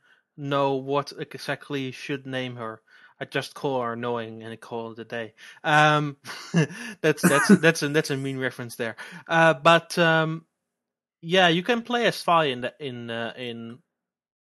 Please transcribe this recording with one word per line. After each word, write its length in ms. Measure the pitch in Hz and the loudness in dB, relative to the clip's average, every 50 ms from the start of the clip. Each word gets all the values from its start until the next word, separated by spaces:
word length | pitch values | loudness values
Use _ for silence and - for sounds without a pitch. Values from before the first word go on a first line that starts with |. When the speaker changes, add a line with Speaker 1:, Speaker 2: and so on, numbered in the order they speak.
| _ _ _ _ _ _ _ | _ _ _ _ _ _ _
Speaker 1:
know 400 | 156 143 139 143 139 139 139 135 | -10 -6 -2 0 2 2 2 0
what 380 | 135 135 135 143 143 139 - - | -2 -2 -2 -2 -2 -2 -4 -8
exactly 720 | - 117 - - - - - 139 - - - 147 135 131 131 | -12 -12 -12 -14 -10 -8 -8 -8 -8 -8 -8 -8 -6 -6 -8
should 340 | 127 - - - 143 135 131 | -10 -10 -8 -8 -8 -8 -8
name 300 | 131 131 131 127 123 123 | -8 -6 -6 -6 -8 -8
her. 240 | 120 117 110 110 - _ _ _ _ - - _ - | -10 -10 -12 -12 -14 _ _ _ _ -20 -20 _ -14
I 60 | 139 | -8
just 280 | - - 139 127 - - | -6 -4 -4 -4 -6 -8
call 280 | - - 143 135 127 | -6 -4 -4 -2 -2
her 120 | 120 117 117 | -2 -4 -6
annoying 500 | 117 120 120 120 117 110 113 113 113 113 | -6 -4 -4 -4 -4 -6 -10 -12 -14 -14
and 80 | 113 113 | -14 -16
I 20 | |
call 360 | 110 - - 123 117 113 113 | -16 -14 -12 -10 -10 -10 -12
it 80 | 110 117 | -12 -14
a 40 | 110 | -14
day. 280 | - 127 117 113 104 _ _ - - - _ - | -12 -10 -10 -10 -12 _ _ -20 -20 -16 _ 0
Um, 540 | 160 151 151 151 151 151 151 151 143 139 - - - - - - - - | 4 4 6 6 6 4 2 0 -2 -6 -10 -14 -18 -16 -16 -8 -2 0
<laughs> 480 | 170 147 165 185 226 240 226 202 - | 0 0 0 -2 -10 -14 -14 -8 -2
that's, 200 | - 156 151 - | 0 0 2 2
that's, 260 | - 180 139 143 - | 2 2 2 4 6
Speaker 2:
<laughs> 140 | - 202 160 | 6 6 6
Speaker 1:
that's 200 | 156 165 160 - 151 | 6 4 2 2 0
a, 60 | 143 | -2
that's 220 | 147 156 151 - | 0 0 0 -2
a 60 | 143 | -2
mean 200 | 135 135 135 135 | -4 -4 -6 -4
reference 380 | 131 131 123 - - 123 117 - | -4 -4 -6 -6 -8 -12 -10 -8
there. 200 | - 120 113 107 - - - 175 170 - | -6 -6 -6 -8 -10 -16 -16 -18 -14 -6
Uh, 260 | - 165 165 165 160 156 | 0 4 6 6 6 6
but, 440 | 143 147 165 170 165 165 - - | 6 6 6 6 6 4 0 0
um, 480 | 180 170 165 160 160 160 160 160 165 - _ _ _ _ _ _ _ _ _ _ _ _ _ _ _ | 2 2 4 4 2 2 0 -4 -8 -12 _ _ _ _ _ _ _ _ _ _ _ _ _ _ _
yeah, 260 | 170 165 180 190 180 | -6 0 4 6 6
you 160 | 170 160 180 180 | 6 4 2 2
can 180 | - 240 233 | 0 -2 -2
play 240 | 226 - 240 240 226 | -2 -2 -2 0 0
as 140 | 185 - - | 0 0 0
Fi 240 | - 180 170 165 156 | 0 2 4 4 4
in 160 | 139 123 123 | 2 -2 -4
the, 120 | 127 117 - - | -6 -8 -8 -8
in, 300 | 151 131 123 120 120 117 | -10 -10 -8 -8 -8 -8
uh, 240 | 113 117 117 110 - | -6 -6 -6 -6 -8
in, 420 | 127 127 120 117 117 113 113 120 135 _ _ _ _ _ _ _ _ _ _ _ _ | -10 -10 -10 -10 -10 -12 -14 -16 -18 _ _ _ _ _ _ _ _ _ _ _ _